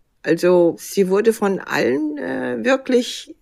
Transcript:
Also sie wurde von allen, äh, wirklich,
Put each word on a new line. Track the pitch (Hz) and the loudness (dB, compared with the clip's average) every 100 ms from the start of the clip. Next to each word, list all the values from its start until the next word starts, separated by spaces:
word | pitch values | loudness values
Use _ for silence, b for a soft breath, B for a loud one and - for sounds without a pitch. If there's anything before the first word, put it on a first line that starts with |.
| _ _ | _ _
Also | - 165 180 180 170 - | -2 0 4 4 4 2
sie | - - 185 | -4 -2 0
wurde | 196 226 | 2 2
von | 220 202 190 | 2 -2 -2
allen, | - - 156 269 311 302 | -4 -2 0 0 -4 -6
äh, | - 131 247 247 | -8 -6 -6 -4
wirklich, | 226 262 269 247 247 - - - | -2 -2 0 0 0 -8 -16 -20